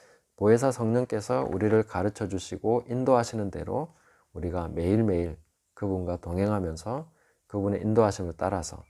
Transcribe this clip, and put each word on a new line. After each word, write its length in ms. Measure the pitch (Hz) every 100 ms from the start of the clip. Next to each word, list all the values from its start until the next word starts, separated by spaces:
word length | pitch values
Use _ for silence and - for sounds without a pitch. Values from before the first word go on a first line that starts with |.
| _ _ _ -
보혜사 360 | 104 117 135
성령께서 720 | 120 113 120 127 107 101 127 135
우리를 320 | 90 107 110
가르쳐 440 | - 90 101 - 101
주시고 560 | 95 - 90 104 120 120
인도하시는 600 | 123 127 127 117 113 101
대로 440 | 87 - 120 160 _ _ _ _
우리가 340 | 82 87 90 85
매일매일 680 | 82 85 107 110 87 85 80 _ _ _
그분과 440 | - 104 92 90 87
동행하면서 920 | 85 87 101 104 87 80 107 131 160 _ _ _ _
그분의 360 | 101 98 98
인도하심을 520 | 107 107 107 98 90 78
따라서 460 | 90 98 78 80 -